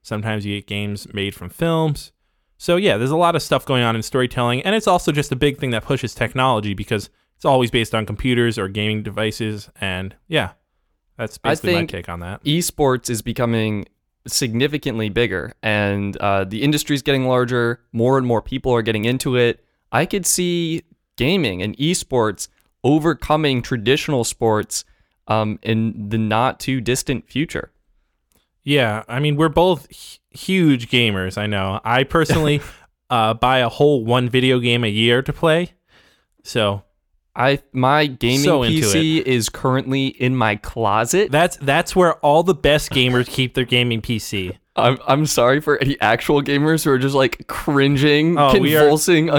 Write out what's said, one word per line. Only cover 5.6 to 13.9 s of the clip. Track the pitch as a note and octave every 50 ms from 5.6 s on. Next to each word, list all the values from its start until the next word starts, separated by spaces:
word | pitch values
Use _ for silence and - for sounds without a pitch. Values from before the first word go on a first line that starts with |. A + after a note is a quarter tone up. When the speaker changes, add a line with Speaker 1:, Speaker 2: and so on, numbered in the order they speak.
| C#3+ C3
Speaker 1:
that | A#2+ A2 -
pushes | - C#3 B2+ - A#2+ -
technology | - A#2+ G#2+ - C3 C3 C3 B2 G#2+ G#2 G#2 G2+
because | G2 G#2 - A#2 G#2 G2+ - _ _ _ _ _
it's | _ -
always | D#3+ C#3 C3 B2+ A2+
based | - B2 A2+ - -
on | A2+ G#2+ -
computers | G#2+ - - C3 B2 A#2+ A#2 A#2 A2 A2+
or | G2 F#2+
gaming | G2 G#2 G#2 G#2+ G#2+ G#2+ G#2
devices, | G#2+ F#2+ G2+ A2 A2 G#2 - A#2 A2 G#2+ G#2 - - _ -
and, | G#2 G2 F#2 F#2 F#2+ G2 - _ _ -
yeah, | D#3+ D3+ A2 F2 - _ _ _ _ _ _ _ _ _ _ _ _ -
that's | A#2 G#2 - - -
Speaker 2:
I | C3+
Speaker 1:
basically | D3+ D#3+ - G3+ F3
my | E3+
Speaker 2:
think | E3+ D#3
Speaker 1:
take | - - E2+ -
on | F2 E2+
that. | F2 F2 G2 - -
Speaker 2:
esports | - D3+ E3+ F3 - - - D3 C3+ B2+ B2 - -
is | B2 G#2+
becoming | - B2 A2+ - B2 A#2 A#2 A2+ A2 A2 G#2+ G2+ F#2+ -